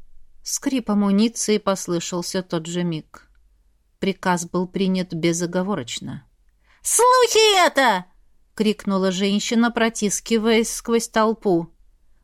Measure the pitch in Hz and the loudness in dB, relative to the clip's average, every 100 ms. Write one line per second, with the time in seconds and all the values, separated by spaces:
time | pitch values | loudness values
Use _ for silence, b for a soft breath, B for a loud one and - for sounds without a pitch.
0 | - - - - - - - 269 226 208 | -18 -20 -20 -18 -10 -6 -4 -4 -2 0
1 | 202 196 226 226 - 214 202 190 - 175 | 2 2 2 0 -2 -2 0 -4 -2 -4
2 | - 180 175 190 180 170 160 175 175 160 | -4 -6 -4 -6 -4 -6 -6 -4 -4 -4
3 | - - _ _ _ _ _ _ _ _ | -10 -20 _ _ _ _ _ _ _ _
4 | 202 185 - 175 170 180 180 190 190 185 | -4 -2 0 -2 -2 -4 -4 -2 -2 0
5 | 180 165 170 165 175 180 185 196 117 - | -2 -2 -2 0 -2 -2 -2 -4 -6 -10
6 | - - - _ _ _ _ _ - 415 | -10 -14 -16 _ _ _ _ _ -4 2
7 | 494 508 480 427 440 392 339 - 262 190 | 6 6 4 4 4 6 4 4 2 2
8 | 180 _ _ _ _ - 214 208 - 190 | -4 _ _ _ _ -2 0 0 -2 0
9 | 190 180 202 202 - 233 233 233 226 226 | 0 0 0 0 0 0 2 2 -2 0
10 | 208 - - 226 214 220 226 - - 233 | -4 -4 -2 0 2 2 0 -6 -2 -2
11 | 226 233 220 220 214 170 170 _ _ _ | 0 0 0 0 0 0 -2 _ _ _
12 | _ _ | _ _